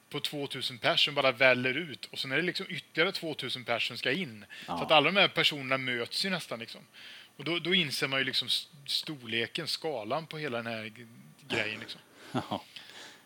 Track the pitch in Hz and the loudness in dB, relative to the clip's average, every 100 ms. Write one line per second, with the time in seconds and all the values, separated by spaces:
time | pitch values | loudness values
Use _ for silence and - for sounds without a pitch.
0 | _ 147 - 147 143 135 120 127 139 160 | _ -8 -6 -4 -6 -4 -6 2 4 6
1 | - 143 135 117 131 123 127 127 170 120 | 4 6 4 8 8 8 4 0 -4 -8
2 | - - 135 135 175 - 196 160 - - | -12 -8 -2 0 0 -2 -6 -8 -6 2
3 | 175 185 165 143 127 123 120 117 - 117 | 2 2 -4 -4 -4 -6 -2 0 0 -2
4 | 135 147 165 110 101 - - - 143 156 | 0 0 -2 -10 -16 -14 -6 -4 6 6
5 | 143 196 170 - 156 147 131 135 131 123 | 8 6 4 4 2 0 0 -2 0 -2
6 | 117 - 196 185 - 120 117 - - - | -2 -2 -2 -2 -4 -8 -8 -14 -18 -20
7 | - - - - 143 170 160 190 156 120 | -18 -18 -20 -10 -4 -2 2 2 2 0
8 | 143 135 131 - 127 - - 147 139 - | 0 0 0 0 0 -2 -2 -12 -4 -4
9 | - 151 120 113 113 - 151 - 165 135 | -4 -8 -4 -2 -2 -4 -4 -4 -4 -4
10 | 104 139 160 160 151 120 117 113 110 107 | -2 -4 -4 -6 -4 -4 -4 -6 -8 -12
11 | 117 117 - - 139 120 107 110 113 - | -18 -20 -20 -20 -6 -2 -2 -4 -10 -14
12 | - - - 123 - 101 - - - - | -16 -20 -6 -6 -4 -6 -8 -16 -18 -18
13 | - - | -18 -20